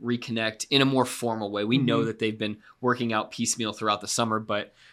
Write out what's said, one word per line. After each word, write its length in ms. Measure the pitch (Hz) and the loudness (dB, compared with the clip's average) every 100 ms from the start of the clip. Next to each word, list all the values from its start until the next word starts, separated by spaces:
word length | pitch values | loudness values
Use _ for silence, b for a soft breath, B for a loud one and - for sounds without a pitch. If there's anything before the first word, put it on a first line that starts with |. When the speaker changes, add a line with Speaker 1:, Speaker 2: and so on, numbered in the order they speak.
Speaker 1:
reconnect 640 | 120 120 123 113 110 - - | -4 -2 -2 -4 -2 -4 2
in 140 | 139 | 4
a 20 | 135 | 4
more 180 | 131 | 4
formal 460 | 123 - 120 110 101 | 2 0 -2 -2 -2
way. 140 | 101 | -2
We 160 | 104 131 | 2 2
know 180 | 123 117 | 4 2
Speaker 2:
Mm-hmm. 80 | 113 | 0
Speaker 1:
that 140 | 110 | 0
they've 180 | 110 110 | -2 -2
been 200 | 107 107 B B | -4 -6 B B
working 320 | 123 117 117 | 0 0 0
out 200 | 107 104 | 0 -2
piecemeal 420 | - 117 - 107 | -4 -2 -2 -4
throughout 280 | - 107 104 | -2 0 0
the 60 | 101 | 0
summer, 320 | - 117 107 | 0 2 0
but 320 | 110 104 101 b b | -2 -4 -4 b b